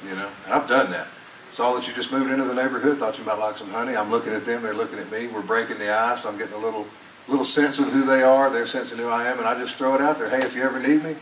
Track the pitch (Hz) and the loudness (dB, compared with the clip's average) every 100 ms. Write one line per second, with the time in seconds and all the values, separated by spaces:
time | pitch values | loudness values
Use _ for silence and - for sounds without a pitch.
0 | 98 95 101 - - 147 - 135 - 87 | -8 -8 -8 -12 -2 0 4 2 4 -2
1 | - - - - - - 120 123 123 123 | -8 -14 -20 -20 -16 -2 0 0 -4 -6
2 | - 135 131 135 127 123 131 127 131 139 | -2 0 0 0 0 0 0 2 0 2
3 | 113 110 113 104 107 104 101 226 247 107 | -2 -4 -4 -2 -2 -4 -8 -6 -2 -2
4 | 208 233 - 214 233 233 220 214 226 - | 0 0 0 -4 -4 -4 -4 -4 -4 -6
5 | 98 107 120 110 95 113 110 107 104 107 | -8 -8 -6 -8 -2 -2 0 -4 0 2
6 | 117 123 110 104 110 104 113 110 104 - | 2 0 -4 -6 -8 -6 -6 -6 -10 -14
7 | - - - 139 - 151 147 139 135 135 | -20 -20 -2 0 2 4 2 2 2 2
8 | 135 135 131 135 135 - - 135 127 117 | 4 6 8 8 6 2 -2 -4 -6 -6
9 | 120 117 123 123 113 123 127 - 135 135 | -2 -2 0 0 -2 -2 -4 -2 2 4
10 | 143 143 110 131 127 127 131 131 131 151 | 2 2 0 0 0 0 -2 0 4 4
11 | 160 151 | 2 -8